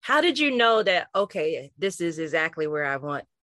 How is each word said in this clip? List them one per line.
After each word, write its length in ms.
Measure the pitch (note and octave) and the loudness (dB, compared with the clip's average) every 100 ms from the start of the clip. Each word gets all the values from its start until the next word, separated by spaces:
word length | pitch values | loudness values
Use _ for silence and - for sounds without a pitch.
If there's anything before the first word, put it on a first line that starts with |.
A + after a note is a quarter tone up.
How 200 | - C#4+ | 2 2
did 160 | F4 C#4+ | 4 2
you 140 | D4 | 0
know 320 | B3 A#3 A3 | 4 4 4
that, 240 | G3 F3+ - F#3+ | 4 0 0 -2
okay, 560 | G3+ G3 D#3 D3+ C#3 _ | -2 -2 -4 -4 -8 _
this 200 | G3 F#3 | -4 -2
is 200 | E3+ D#3 | -6 -4
exactly 480 | D#3+ D#3+ D#3+ E3 D3+ | -4 -2 -2 -2 -4
where 180 | D3+ D3 | -2 -2
I 120 | C#3 | -4
want 280 | D3 C#3+ - _ | -4 -8 -10 _